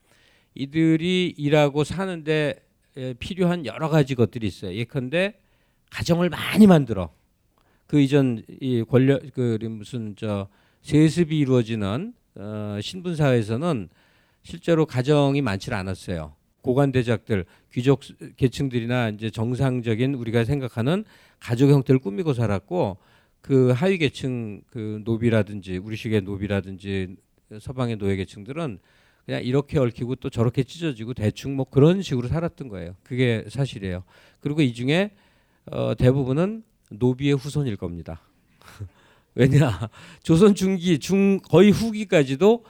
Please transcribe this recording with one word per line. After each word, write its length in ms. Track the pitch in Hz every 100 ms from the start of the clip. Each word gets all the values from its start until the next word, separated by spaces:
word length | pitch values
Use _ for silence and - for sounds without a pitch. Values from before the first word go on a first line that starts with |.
| _ _ _ _ _ -
이들이 800 | 139 156 160 160 175 185 180 -
일하고 460 | 143 151 147 143
사는데, 720 | 147 170 190 170 147 156 147 - _ _ _ -
에, 180 | 127
필요한 520 | 123 - 185 180 175 123
여러 240 | 110 156
가지 260 | 156 135 123
것들이 320 | 110 123 107
있어요. 260 | - 95
예컨대 640 | 95 120 143 127 165 196 - _ _ _ _ _
가정을 400 | - - 170 175
많이 380 | 151 - 165 214
만들어. 440 | 165 123 98 85 _ _ _ _ _ _ _ _
그 120 | 147
이전 420 | 139 143 131 113 - -
이 220 | 135 120 113
권력, 320 | 123 131 139 147
그 240 | 131 120 110
무슨 520 | 113 110 101 127 107 98
저 300 | 110 101 98 _ _ _
세습이 560 | - 147 156 170 160 156
이루어지는, 760 | 131 127 110 113 98 117 220 - _ -
어, 440 | 104 107 104 104
신분사회에서는 1080 | - 185 175 160 147 120 104 113 175 131 82 _ _ _ _ _
실제로 420 | - 170 - 165 156
가정이 560 | 123 127 147 139 139
많지는 360 | 131 98 - 110
않았어요. 580 | 95 92 - 87 76 - _ _
고관대작들, 840 | 135 127 143 131 120 113 - 104 87 _ _
귀족 280 | - 123 135 - - 160 -
계층들이나 720 | 131 - 143 120 117 123 113
이제 200 | 104 110
정상적인 840 | 117 113 123 135 123 117 107 131
우리가 320 | 139 117 117 117
생각하는 600 | 143 127 - 120 185 220 _ _ _
가족 300 | - 120 139
형태를 300 | 143 127 131
꾸미고 340 | 196 202 160
살았고, 640 | 120 113 98 - 180 117 90 _ _ _ _
그 300 | - 135 123
하위 260 | 123 185 190
계층, 640 | 143 - 135 123 110 98 -
그 320 | 120 107 107
노비라든지 760 | 107 113 117 110 98 104 92 90
우리식의 440 | 107 107 113 107
노비라든지 920 | 95 98 101 101 92 95 98 98 92 98 _ _ _ 107
서방의 380 | - 131 120 110
노예 180 | 98 98
계층들은 640 | 92 104 101 147 160 92 _ _ _ _ -
그냥 180 | 131
이렇게 360 | 123 135 143 151
얽히고 360 | 123 - 120 131
또 140 | 135
저렇게 340 | - 117 139
찢어지고 500 | 131 165 170 110 113
대충 420 | 123 113 - 135 139
뭐 100 | 131
그런 360 | 139 147 190
식으로 260 | 180 131 123
살았던 420 | 151 165 - 135
거예요. 260 | 95 85 95
그게 420 | - 123 127 113 -
사실이에요. 540 | 123 135 113 95 90 - _ _ _
그리고 220 | 143 151
이 120 | 135
중에, 380 | 113 127 165 208 - _ _ _ _ -
어, 300 | 123 123 117
대부분은 680 | 127 139 127 139 190 220 - _ -
노비의 420 | 104 123 127 143
후손일 440 | 143 147 151 135 98
겁니다. 440 | 90 85 82 82 _ _ _ _
<laughs> 760 | - - 101 _ _ _ _
왜냐, 560 | - 131 143 143 90 107 - - -
조선 300 | - 165 208
중기, 460 | 202 190 190 175 156
중, 400 | - 196 196 196
거의 320 | - 165 208
후기까지도 920 | 185 226 214 208 175 131 135 196 233